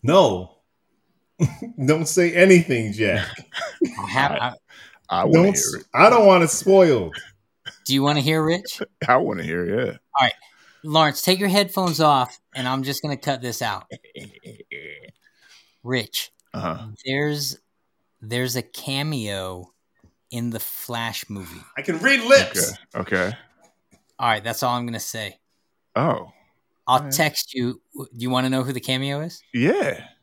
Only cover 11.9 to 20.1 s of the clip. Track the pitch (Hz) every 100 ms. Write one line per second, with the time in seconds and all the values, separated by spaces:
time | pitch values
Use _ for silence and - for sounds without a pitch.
11.9 | 147 156 139 123 - _ 135 127 131 135
12.9 | 139 151 139 - 131 123 117 117 95 -
13.9 | - _ - 101 - - 110 - - -
14.9 | 76 - _ _ _ _ - _ _ 120
15.9 | 127 104 - - _ _ 98 92 80 110
16.9 | 107 131 135 151 147 139 - _ _ _
17.9 | _ _ _ 107 120 127 123 117 - -
18.9 | 135 147 147 107 98 92 90 90 _ _
19.9 | _ _